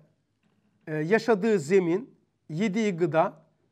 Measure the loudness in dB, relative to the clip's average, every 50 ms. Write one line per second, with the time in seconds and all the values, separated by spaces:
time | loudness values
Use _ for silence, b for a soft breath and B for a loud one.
0 | _ _ _ _ _ _ _ _ _ _ _ _ _ _ _ _ _ -8 -6 -4
1 | -2 2 0 2 2 2 0 2 2 2 0 0 0 2 2 2 4 2 0 -2
2 | -4 -8 -20 _ _ _ _ _ _ -10 -6 -4 -2 -2 -2 -2 -2 -2 -2 -2
3 | -2 0 2 2 0 0 -2 -10 _ _ _ _ _ _